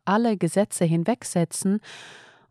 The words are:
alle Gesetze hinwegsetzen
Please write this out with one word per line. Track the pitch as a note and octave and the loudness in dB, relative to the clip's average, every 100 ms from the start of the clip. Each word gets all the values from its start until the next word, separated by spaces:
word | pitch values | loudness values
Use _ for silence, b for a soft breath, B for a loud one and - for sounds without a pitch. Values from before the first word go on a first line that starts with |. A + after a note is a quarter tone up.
| - | 0
alle | G3+ A#3+ G3+ | 2 2 0
Gesetze | E3+ F#3+ G#3 - E3+ | 0 2 0 0 2
hinwegsetzen | E3 E3+ A#3+ - F3+ E3 - G3 G#3 B B B B B B B | 2 0 -2 -2 -2 -2 -2 0 -2 B B B B B B B